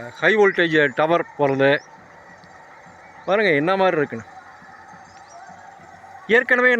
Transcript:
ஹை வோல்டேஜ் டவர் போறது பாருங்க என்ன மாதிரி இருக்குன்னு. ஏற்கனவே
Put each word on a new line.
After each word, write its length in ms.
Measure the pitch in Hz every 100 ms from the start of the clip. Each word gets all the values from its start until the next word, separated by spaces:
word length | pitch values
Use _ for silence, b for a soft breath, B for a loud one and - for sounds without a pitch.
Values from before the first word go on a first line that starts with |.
| 120 -
ஹை 140 | 165 214
வோல்டேஜ் 360 | 196 180 170 156 143 123
டவர் 260 | 156 170 - -
போறது 340 | 139 135 139 143 - - - - - - - - - - - - - - -
பாருங்க 200 | 202 208 143
என்ன 80 | 165 190
மாதிரி 180 | 190 165
இருக்குன்னு. 280 | 143 117 107 - - - - - - - - - - 679 740 - - - - - - - - 226
ஏற்கனவே 340 | 254 247 254 240